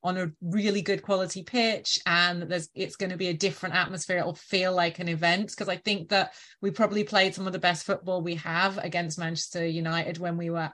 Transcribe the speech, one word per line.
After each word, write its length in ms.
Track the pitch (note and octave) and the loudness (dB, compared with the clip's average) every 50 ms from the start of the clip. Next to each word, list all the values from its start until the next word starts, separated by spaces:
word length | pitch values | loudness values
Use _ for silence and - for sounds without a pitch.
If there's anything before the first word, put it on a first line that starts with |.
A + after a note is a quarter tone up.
| - | -2
on 140 | F3+ F#3 F#3 | -2 0 0
a 140 | F3+ E3 D#3 _ | -2 -4 -4 _
really 400 | - E3+ F3 G#3+ G3+ G#3+ G3 G3+ | -6 0 0 2 2 4 2 2
good 200 | E3+ G3+ G3 F#3 - | 2 0 -2 -2 0
quality 400 | - G3+ F#3 F#3 F3 - F#3+ F3 | 0 0 0 0 -2 -4 -10 -10
pitch 560 | - - B3 A#3 A3+ A3 - - - - - - | -2 0 2 2 2 2 0 -2 -2 -2 0 2
and 380 | F#3 E3+ F3 F3 F3+ F3 F3 F3 | 2 4 4 4 4 2 0 -2
there's, 260 | D#3 F3+ F3 D#3+ - _ | -2 -2 -4 -4 -6 _
it's 200 | - F#3+ F3+ - | -6 -6 -6 -4
gonna 220 | - G3+ F#3 F#3 E3+ | -4 -4 -4 -2 -2
be 100 | F#3+ F3+ | -2 -2
a 60 | E3+ | 0
different 420 | D#3 G3 F#3+ E3 - - F#3 D#3 | 2 0 0 0 -2 -6 -2 0
atmosphere. 420 | F3+ F3 - F#3+ F3 - - F#3 F3 | 0 0 0 -2 -8 -4 -2 0 0
It'll 160 | F3 E3+ F3 | 0 -2 -4
feel 380 | - - - - F#3+ F#3 F#3 F#3 | -8 -8 -2 0 2 2 4 4
like 260 | F3+ E3+ E3+ E3+ F3 | 4 2 2 0 -2
an 80 | F3 E3+ | -4 -4
event, 480 | E3 D#3+ E3+ E3+ F3 F#3+ G#3 G3+ - | -2 2 4 4 4 4 0 -4 -4
'cause 140 | - G#3 G3 | -6 -4 -4
I 80 | F3+ F3+ | -4 -2
think 320 | _ G#3+ G#3 G3 E3 - | _ -2 -2 -2 0 2
that 240 | - - - - - - - - - _ | 2 2 2 2 -4 -16 -20 -20 -14 _
we 100 | - G3 | -2 -2
probably 320 | - - A3 G3+ G#3 G#3 G#3 | 2 2 2 2 4 0 0
played 320 | G#3 G#3+ G3 F#3+ F#3+ - | 2 4 4 4 4 2
some 120 | F#3 F#3+ F#3+ | -2 -6 -4
of 60 | F3 | -4
the 60 | F3+ | 2
best 260 | - F3 F3 D#3+ - | 2 2 2 2 0
football 360 | - G3 F#3+ - F3+ F#3 F3+ | -2 -2 -2 0 -2 -2 -2
we 140 | E3 F3 E3+ | -2 -2 -4
have 420 | E3 - E3+ E3 E3+ F#3 G3 F#3+ G3 | -4 -4 -2 0 2 2 2 0 -2
against 420 | - F3 D#3+ F3 F3 E3 D#3 - | -6 -2 -2 -2 -2 -2 -4 -4
Manchester 460 | E3+ D#3+ E3 D#3 - - - F3 E3+ | -4 -4 -4 -4 -6 -6 -4 -2 -2
United 520 | E3 D#3+ E3 E3 E3 E3 E3 E3 - E3+ E3 | 0 0 0 -2 0 0 0 -2 -2 -4 -4
when 200 | F3 F3 E3+ E3+ | -4 -2 -2 -2
we 120 | E3+ E3+ | -2 -2
were 220 | E3+ E3 D#3+ D3+ | -2 -2 -2 -4